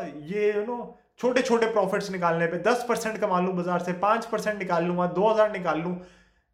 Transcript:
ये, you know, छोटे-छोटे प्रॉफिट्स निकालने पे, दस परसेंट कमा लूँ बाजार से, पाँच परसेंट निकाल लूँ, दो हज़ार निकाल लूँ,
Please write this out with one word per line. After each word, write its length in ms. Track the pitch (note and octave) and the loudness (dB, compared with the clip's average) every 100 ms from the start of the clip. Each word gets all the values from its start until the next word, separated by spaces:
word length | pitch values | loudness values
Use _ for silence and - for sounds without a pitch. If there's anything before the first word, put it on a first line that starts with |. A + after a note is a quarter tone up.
| D#3 D3 | -6 -10
ये, 360 | D3 G#3 G#3 | -6 0 0
you 120 | G#3 A3 | 0 -4
know, 160 | A#3+ G#3 - _ _ | -6 -10 -16 _ _
छोटे-छोटे 460 | A#3+ B3+ B3 A#3 A3 | 0 2 2 2 2
प्रॉफिट्स 460 | G#3+ F#3 G3 - | 2 2 0 -4
निकालने 340 | F#3 E3+ E3 E3 | 0 0 2 0
पे, 100 | F3 | 0
दस 240 | F3 B3 - | 2 0 0
परसेंट 280 | A3+ A3 G3+ | -2 -2 -2
कमा 220 | G3 F3+ | 0 2
लूँ 140 | F3+ F3+ | 2 0
बाजार 240 | F3 F3+ | -2 -2
से, 140 | F3+ | -2
पाँच 320 | F3 G3+ A#3 A3+ | 0 2 2 0
परसेंट 340 | G#3+ G#3+ G#3 | -4 -2 -4
निकाल 240 | F3+ F3 | 0 0
लूँ, 240 | F3 F3 F3+ | 0 0 0
दो 200 | D#3+ G#3+ | 2 2
हज़ार 240 | G#3+ G#3+ | 4 2
निकाल 300 | G3 F3 D#3 | 2 -2 -2
लूँ, 140 | E3+ F3+ - - _ _ _ | -2 -6 -10 -20 _ _ _